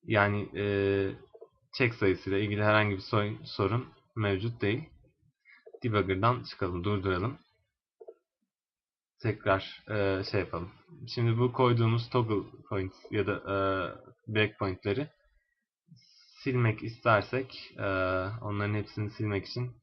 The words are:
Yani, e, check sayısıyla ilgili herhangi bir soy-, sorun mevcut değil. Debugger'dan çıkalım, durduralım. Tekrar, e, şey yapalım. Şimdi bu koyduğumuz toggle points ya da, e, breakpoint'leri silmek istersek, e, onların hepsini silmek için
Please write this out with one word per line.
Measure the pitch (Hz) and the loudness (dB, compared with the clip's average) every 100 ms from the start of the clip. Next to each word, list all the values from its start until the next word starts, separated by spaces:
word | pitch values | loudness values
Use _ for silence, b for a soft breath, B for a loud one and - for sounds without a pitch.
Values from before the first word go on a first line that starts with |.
Yani, | - 110 101 104 92 80 | 2 4 4 2 -2 -2
e, | 101 101 98 98 98 - - - - _ _ - | 0 2 4 2 0 -4 -16 -20 -20 _ _ 0
check | 123 | 0
sayısıyla | 117 101 90 - 98 | 2 2 2 0 -2
ilgili | 104 104 | 0 2
herhangi | 107 107 107 98 | 4 4 4 0
bir | |
soy-, | - 110 104 110 | 0 0 0 -4
sorun | - - 98 113 127 - _ - | -12 0 0 2 -4 -14 _ -2
mevcut | 104 95 113 117 | 0 0 -2 -2
değil. | 101 120 160 - _ _ _ _ B B B - | -2 -2 -6 -18 _ _ _ _ B B B -8
Debugger'dan | 120 104 92 95 113 123 | 0 2 2 2 2 0
çıkalım, | 113 - 95 90 | -4 -6 -4 -2
durduralım. | 95 104 95 90 110 - _ _ _ _ _ _ - - _ _ _ _ _ _ _ _ _ _ | -2 0 0 0 0 -4 _ _ _ _ _ _ -20 -20 _ _ _ _ _ _ _ _ _ _
Tekrar, | 117 104 107 98 - - - | -4 -2 0 0 0 -16 -8
e, | 107 98 95 98 | -2 0 0 0
şey | 104 | -2
yapalım. | 92 87 87 - _ - - | -2 -4 -8 -14 _ -18 -10
Şimdi | - 117 117 | 0 2 4
bu | 123 | 2
koyduğumuz | 120 127 120 113 117 117 | 4 2 4 2 2 0
toggle | 127 110 104 - - - | -2 0 -2 -4 -16 -8
points | 101 95 - - | -6 -6 -8 -6
ya | 104 98 | -2 -2
da, | |
e, | 95 - 98 98 95 87 - - - - | -2 -2 -2 0 0 -4 -8 -20 -20 -4
breakpoint'leri | 107 104 - 101 92 104 101 151 _ _ _ _ _ _ _ _ - _ - - - | 0 0 0 -4 -2 -2 -2 -4 _ _ _ _ _ _ _ _ -20 _ -20 -20 -8
silmek | - 123 117 107 | -2 2 2 2
istersek, | 113 113 120 107 98 127 135 - - - | -6 -4 4 4 4 -4 -4 -12 -16 -6
e, | 101 95 92 92 92 113 | -2 0 0 0 -2 -6
onların | 110 101 104 | -6 -2 -2
hepsini | 107 101 - 107 | -2 -4 -6 -6
silmek | - 107 98 - | -4 -2 -2 -4
için | - 123 - | -6 -6 -8